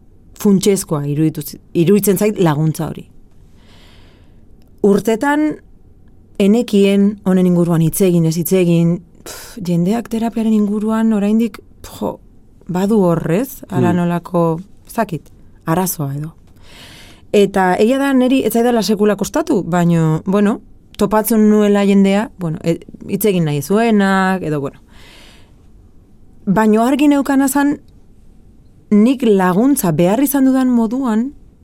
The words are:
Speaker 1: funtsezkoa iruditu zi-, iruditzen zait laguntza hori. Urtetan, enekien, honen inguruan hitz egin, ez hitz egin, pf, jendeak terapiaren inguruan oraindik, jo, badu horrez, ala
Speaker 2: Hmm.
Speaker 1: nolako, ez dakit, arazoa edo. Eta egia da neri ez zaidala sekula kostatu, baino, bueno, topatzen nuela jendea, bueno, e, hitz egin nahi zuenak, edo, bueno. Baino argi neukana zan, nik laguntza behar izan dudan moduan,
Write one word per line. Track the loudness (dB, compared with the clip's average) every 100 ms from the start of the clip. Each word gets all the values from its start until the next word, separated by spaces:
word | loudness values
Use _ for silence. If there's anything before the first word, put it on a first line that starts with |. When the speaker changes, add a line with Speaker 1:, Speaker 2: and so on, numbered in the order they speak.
| -20 -20 -20 -4
Speaker 1:
funtsezkoa | 0 2 2 0 -2 -6 -4
iruditu | -2 -2 -2
zi-, | -12 -16 -8
iruditzen | 0 2 2 2 0
zait | -2 0
laguntza | 0 0 -2 -4 -8
hori. | -10 -18 -20 -20 -20 -20 -20 -20 -20 -20 -20 -20 -20 -20 -20 -20 -20 -20 -2
Urtetan, | 2 2 0 -2 0 0 -2 -4 -16 -20 -20 -20 -20 -20 -20 0
enekien, | 2 2 2 2 4 4 0 0 0
honen | 2 2
inguruan | 2 2 0
hitz | 0 0
egin, | 0 2 0
ez | -2
hitz | -2
egin, | 0 2 2 2 -2 -8 -20
pf, | -20 -18 -18 -12 -4
jendeak | -2 0 -2 -4
terapiaren | -6 -4 -2 0
inguruan | 0 0 -2 -2 0 0
oraindik, | 0 0 0 -2 -6 -20 -20 -20
jo, | -10 -10 -10 -18 -20 -20 -20 -8
badu | -4 0 2
horrez, | 2 0 0 -2 -4 -10 -6
ala | 0 0
Speaker 2:
Hmm. | 0
Speaker 1:
nolako, | -2 -4 -4 -2 0 -2 -10 -20 -10
ez |
dakit, | -6 -6 -6 -12 -20 -20 -16 -4
arazoa | -2 -2 -6 -8 -8
edo. | -12 -16 -20 -20 -20 -20 -20 -20 -20 -20 -2
Eta | 0 2 2 0 2
egia | 2 0
da | 0
neri | 2 2 0 0
ez |
zaidala | 0 0 0
sekula | 0 0 0 0
kostatu, | -4 -4 -2 -2
baino, | -2 0 2 2 0 -2 -2
bueno, | 0 0 -2 -10 -20 -20 -4
topatzen | 0 0 0 2 4
nuela | 4 2 2 2
jendea, | 4 4 0 -4 -8
bueno, | -8 -6
e, | -4 -4 -8 -18 -10
hitz | -2 0
egin | 0 -2
nahi | -4
zuenak, | -2 0 2 2 2 0 0 -2
edo, | -4 -6
bueno. | -8 -12 -20 -20 -20 -20 -20 -20 -20 -20 -20 -20 -20 -20 -20 -20 -20 -10 -2
Baino | 0 2 2 2
argi | 2 2
neukana | 2 0 0 0
zan, | 0 -2 -4 -12 -20 -20 -20 -20 -20 -20 -20 -20 -20 0
nik | 2 4 2
laguntza | 2 2 2 2 2 0 0
behar | 2 2 2
izan | 0 2 2
dudan | 2 0
moduan, | 0 0 -4 -2 -2 -4 -10 -20 _